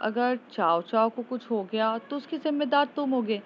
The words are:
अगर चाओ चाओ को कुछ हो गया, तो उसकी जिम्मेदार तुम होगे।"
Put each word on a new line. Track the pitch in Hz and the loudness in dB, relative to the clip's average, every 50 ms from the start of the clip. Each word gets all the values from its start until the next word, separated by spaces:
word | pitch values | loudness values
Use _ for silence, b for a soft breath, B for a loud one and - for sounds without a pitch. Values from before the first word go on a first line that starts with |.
| - | -6
अगर | 220 214 233 240 247 254 247 - - - | -4 -2 0 0 0 0 -2 -6 -8 -4
चाओ | - 190 165 170 170 170 | 0 2 2 2 2 0
चाओ | - - 220 220 226 | 0 2 2 2 2
को | 226 - 240 | 0 -2 -8
कुछ | - 254 240 - - | -6 -8 -8 -6 -4
हो | 233 214 190 180 - | -2 -2 -2 -2 -2
गया, | 220 220 220 220 233 | 0 0 0 0 -2
तो | 226 - 285 | -6 -6 -8
उसकी | 285 262 - 330 294 | -8 -6 -6 -6 -4
जिम्मेदार | - 311 294 285 294 247 294 285 285 | -2 -2 0 0 0 2 2 2 2
तुम | 285 - 294 294 262 | 2 0 -4 -2 0
होगे।" | 262 254 226 208 220 202 - | 0 0 0 0 -2 -4 -6